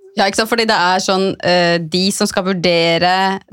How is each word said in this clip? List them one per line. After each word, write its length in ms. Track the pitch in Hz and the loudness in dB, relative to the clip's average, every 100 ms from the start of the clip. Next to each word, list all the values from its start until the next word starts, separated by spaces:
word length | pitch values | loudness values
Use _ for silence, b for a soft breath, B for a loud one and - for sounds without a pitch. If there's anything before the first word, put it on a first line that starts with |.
| - 214 | -8 -2
Ja, 100 | 202 | -2
ikke 140 | 214 | 0
sant? 100 | 220 | -2
Fordi 140 | 233 220 | 0 0
det 100 | 202 | 2
er 220 | 175 190 | 2 0
sånn, 260 | 196 190 190 - - | 0 0 -2 -2 0
eh, 320 | 180 175 170 | 2 2 0
de 320 | 160 180 196 | -2 -2 -2
som 160 | - 208 | -2 -2
skal 160 | 202 | -2
vurdere 960 | 185 185 175 170 170 165 180 185 190 196 - | -2 0 0 2 2 2 2 2 0 -4 -8